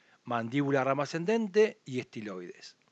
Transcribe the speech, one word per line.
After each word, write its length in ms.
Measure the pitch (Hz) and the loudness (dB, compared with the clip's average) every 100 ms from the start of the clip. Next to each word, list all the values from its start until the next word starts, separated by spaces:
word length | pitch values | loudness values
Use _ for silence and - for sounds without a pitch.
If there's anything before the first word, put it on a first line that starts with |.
| _ _ | _ _
mandíbula, 600 | - 117 117 139 139 139 131 | -6 -4 -2 0 2 2 2
rama 180 | 139 | 0
ascendente 760 | 139 165 170 226 214 202 214 - | 0 -2 0 0 2 4 4 2
y 160 | - 123 | -8 -6
estiloides. 760 | 110 120 104 92 87 - - - _ | -6 -8 -10 -10 -12 -14 -20 -20 _